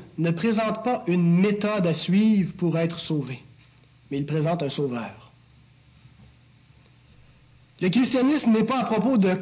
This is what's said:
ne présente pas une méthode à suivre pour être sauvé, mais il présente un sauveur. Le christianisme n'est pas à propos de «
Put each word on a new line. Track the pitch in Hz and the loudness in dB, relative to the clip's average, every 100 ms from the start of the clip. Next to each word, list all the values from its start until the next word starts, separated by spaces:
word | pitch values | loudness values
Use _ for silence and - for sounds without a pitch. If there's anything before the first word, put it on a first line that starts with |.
| - - | -10 -4
ne | 165 | -2
présente | 170 226 220 220 208 | 0 0 0 -2 -2
pas | 247 240 170 | -4 -4 0
une | 180 170 175 | 2 4 4
méthode | 202 202 208 214 170 | 4 2 -2 0 -2
à | |
suivre | 156 - 190 220 208 170 | -2 0 2 4 4 0
pour | - 170 165 | -2 -2 0
être | 165 - | -2 -4
sauvé, | - 151 127 127 - - _ _ _ _ - | -6 -4 -6 -10 -16 -20 _ _ _ _ -10
mais | 139 | -6
il | 147 | -4
présente | 156 156 170 | -2 -2 -2
un | 139 | -4
sauveur. | 156 139 117 101 101 - _ _ _ _ _ _ _ - _ - _ _ _ _ _ _ _ _ - - _ _ _ _ - | -4 -4 -6 -10 -16 -20 _ _ _ _ _ _ _ -20 _ -20 _ _ _ _ _ _ _ _ -20 -20 _ _ _ _ -4
Le | 180 | -2
christianisme | 233 254 262 262 302 233 | 0 0 2 2 2 2
n'est | 220 | 2
pas | 226 262 | 2 -2
à | |
propos | 214 220 240 247 | -2 0 2 2
de « | 190 185 | 2 0